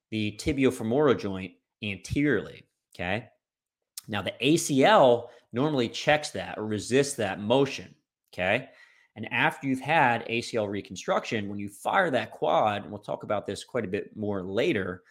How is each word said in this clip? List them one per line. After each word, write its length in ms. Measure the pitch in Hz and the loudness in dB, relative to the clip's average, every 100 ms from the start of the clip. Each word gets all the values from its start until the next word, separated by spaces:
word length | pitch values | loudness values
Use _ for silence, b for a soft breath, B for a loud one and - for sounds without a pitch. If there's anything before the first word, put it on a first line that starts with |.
| _ | _
the 280 | 110 104 104 | -4 -4 -4
tibiofemoral 760 | 156 139 127 - 110 131 147 110 | -4 2 2 2 -2 2 4 2
joint 340 | 101 95 92 - _ _ | 0 -6 -10 -14 _ _
anteriorly, 800 | 104 95 - 143 147 104 73 - _ _ _ | -10 -8 -4 0 2 0 -2 -14 _ _ _
okay? 340 | - 90 110 117 _ _ _ _ _ _ - - | -8 -4 -4 -6 _ _ _ _ _ _ -18 -8
Now, 140 | 104 | -6
the 120 | 98 - | -4 -2
A 160 | 131 165 | 2 2
C 280 | - 135 | 2 4
L 460 | 165 214 131 120 117 B B | 6 8 8 6 0 B B
normally 380 | 113 156 139 117 | -2 0 0 -2
checks 400 | - - 151 147 | 0 2 2 0
that 260 | 95 90 90 | -8 -8 -8
or 80 | 107 | -4
resists 500 | 107 87 127 143 - | -6 2 2 2 -2
that 220 | 98 92 | -4 -4
motion, 560 | 104 135 135 - 92 _ _ _ _ | 2 2 2 -2 -14 _ _ _ _
okay? 360 | - 90 117 - b b b b 107 | -2 0 0 -2 b b b b -14
And 140 | 110 | -6
after 360 | 120 151 - 135 | 0 0 0 -4
you've 140 | 131 | -2
had 440 | 143 160 131 117 - | 2 4 4 2 0
A 140 | 117 | -4
C 160 | - 117 | -2 -2
L 120 | 104 | -2
reconstruction, 840 | 101 - 95 - 190 - 113 101 | -4 -6 -10 -2 -2 -2 -4 -4
when 80 | 101 | -8
you 100 | 104 | -10
fire 420 | - 117 98 147 | -6 0 2 2
that 200 | 120 110 | 0 -2
quad, 540 | - 156 160 110 104 | -4 2 4 4 0
and 60 | 87 | -6
we'll 120 | 104 | -12
talk 220 | - - | -8 -8
about 220 | - 104 - | -4 -4 -4
this 160 | 98 | -8
quite 220 | - 123 | -6 -6
a 40 | 95 | -4
bit 280 | 98 - 107 | -4 -6 -6
more 260 | 104 98 | -4 -4
later, 600 | 90 101 139 107 90 92 b | -4 0 0 0 -2 -8 b